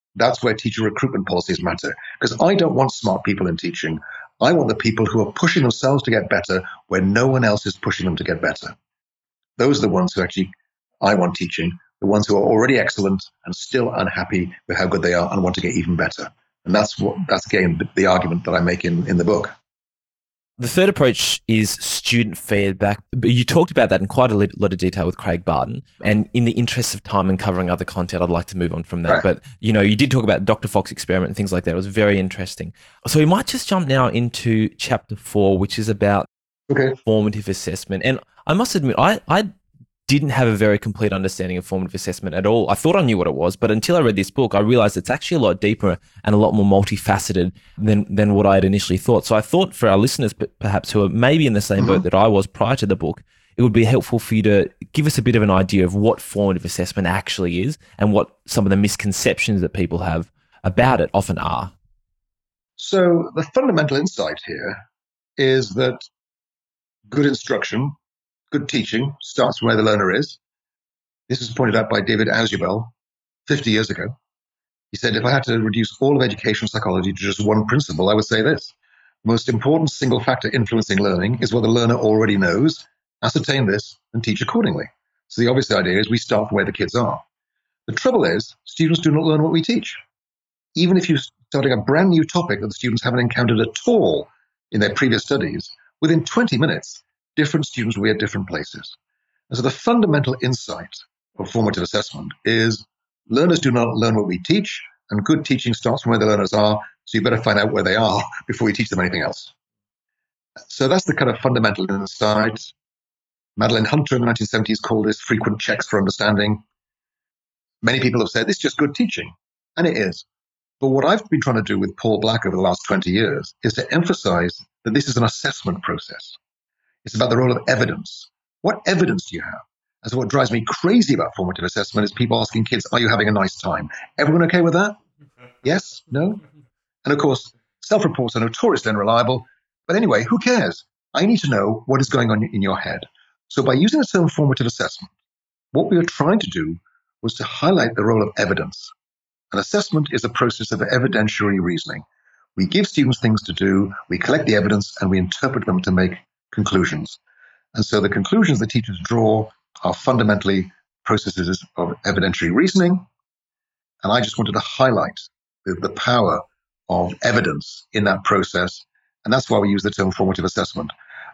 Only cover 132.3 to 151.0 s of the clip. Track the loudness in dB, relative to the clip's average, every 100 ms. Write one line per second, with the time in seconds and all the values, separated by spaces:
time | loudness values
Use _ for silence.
132.3 | 0 -2 -2 -2 -2 -2 0 0 2 2
133.3 | 2 0 -4 -6 -6 -8 -14 -14 -2 2
134.3 | 4 4 4 2 2 0 -4 _ _ _
135.3 | _ -20 _ -2 -2 -4 -18 -6 -2 -2
136.3 | -4 -12 _ _ _ _ _ -2 0 2
137.3 | 0 -4 _ _ _ 0 2 2 0 -2
138.3 | 0 -2 0 0 0 0 -2 2 2 2
139.3 | -2 -6 _ _ _ -4 0 2 2 2
140.3 | 0 2 0 0 -4 -14 _ _ -2 2
141.3 | 2 2 0 0 -2 0 0 2 0 2
142.3 | 0 0 -2 -2 -2 -6 -8 -12 _ _
143.3 | _ -8 -2 2 4 4 2 0 2 2
144.3 | 2 0 2 -2 -4 -8 -8 -20 _ _
145.3 | _ _ _ _ -2 2 2 0 0 0
146.3 | 2 0 -6 -6 -6 _ _ _ _ -8
147.3 | -6 -10 -2 2 4 2 0 2 2 0
148.3 | 0 -2 -2 -4 -10 -20 _ _ _ _
149.3 | _ -8 -6 -2 -2 0 -2 0 -2 -4
150.3 | 0 -2 -2 -6 -4 -2 0